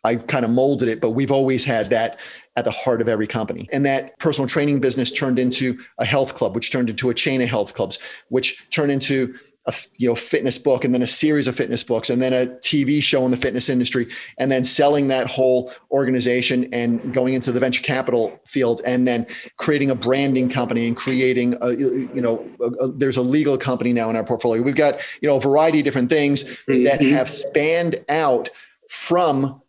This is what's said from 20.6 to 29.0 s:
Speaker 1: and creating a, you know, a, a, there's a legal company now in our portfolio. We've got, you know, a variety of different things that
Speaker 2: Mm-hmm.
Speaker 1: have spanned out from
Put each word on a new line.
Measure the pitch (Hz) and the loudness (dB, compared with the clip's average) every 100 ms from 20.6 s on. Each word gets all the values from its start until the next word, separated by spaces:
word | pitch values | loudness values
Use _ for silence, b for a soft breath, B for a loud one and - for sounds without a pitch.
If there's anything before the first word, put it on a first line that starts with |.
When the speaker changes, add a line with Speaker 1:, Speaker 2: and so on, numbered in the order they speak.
| 120 117 117 | 0 0 -2
Speaker 1:
and | 117 | -2
creating | - 127 127 131 123 117 | -2 0 2 2 0 0
a, | 123 | -2
you | 120 135 131 123 131 | 0 0 -2 -4 -2
know, | 120 113 - - | -2 -2 -6 -6
a, | 120 - 131 | -6 -2 -4
a, | |
there's | 139 139 131 | 0 0 0
a | |
legal | 123 147 143 131 | 2 2 2 0
company | 135 123 117 | 0 -2 0
now | 120 113 | 0 0
in | 113 | -2
our | |
portfolio. | 104 120 120 113 | -2 -2 0 0
We've | 127 | 0
got, | 135 147 - B B | 2 2 0 B B
you | 147 | 0
know, | 139 | 2
a | |
variety | 139 143 160 156 | 4 4 4 2
of | 139 | 0
different | 131 123 | 0 2
things | 156 143 139 - | 2 2 0 -2
that | - - 131 127 139 | -12 -2 2 4 4
Speaker 2:
Mm-hmm. | 139 | 4
Speaker 1:
have | 143 127 | 2 0
spanned | - - 151 151 165 170 - - | -4 -2 0 2 0 0 -4 -2
out | 151 151 123 - B B B _ | 0 2 0 -2 B B B _
from | - | -12